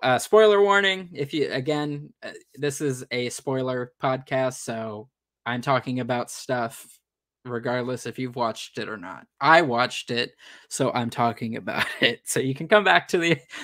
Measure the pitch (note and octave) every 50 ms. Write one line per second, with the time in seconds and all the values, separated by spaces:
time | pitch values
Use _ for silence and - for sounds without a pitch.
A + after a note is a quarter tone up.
0 | - C3 B2+ A#2 - - - G#3+ A3 G#3+ G#3 G3+ G3+ G3 G3 G3 G3 F#3+ F#3+ F#3+
1 | F#3 F3 F3 - C#3+ C#3 - D3+ C3+ C#2+ G2+ C3 B2+ D3+ D3+ D3 D3+ D3 C#3+ C#3+
2 | D3 - _ _ - A2+ - - _ _ - C3 C#3+ D3 C#3 - D#3 C#3+ C3 B2
3 | B2+ - B2 B2 B2 A#2+ - - - C#3 C3+ C3 C3 B2+ B2+ B2 B2+ B2+ _ _
4 | - C3+ C3 C3 C3+ - C#3 C3 C3 B2+ B2+ - - - A#2 A2+ A2+ A2 G#2 G#2+
5 | A2 - _ _ _ _ _ _ - A#2 A#2+ B2 A#2 C#3+ C3+ B2 - C3 B2 B2+
6 | B2 A#2 B2 A#2+ A#2 - - - - - C3 B2 A#2 A2+ - - - - - _
7 | _ _ _ _ _ _ _ _ - B2 A#2+ A#2 A2+ A#2+ B2 B2 A#2+ B2+ B2+ A#2
8 | - A#2+ A2+ - C3 B2 A#2+ B2+ A#2+ A2+ A2 - - - - - G#2 G2+ G#2+ G#2
9 | - F#2+ F#2 - - _ _ - C#3 D3 D#3+ E3+ E3+ C3+ A#2 A#2 B2+ A#2+ - -
10 | - - A#2+ A#2+ A#2+ - - _ - - - - _ - - - C3+ A#2+ - B2
11 | A#2+ A#2 - - A#2+ A#2 A2+ - B2 A2 A2+ A2+ - - - - - - - -
12 | C#3 A#2+ A#3+ - _ - - B2+ C3 C3+ C3 - E3 D3+ G#3+ G#3 G3 F#3 F3 F3
13 | - - - F3+ E3 E3+ D#3+ C3+ - - - -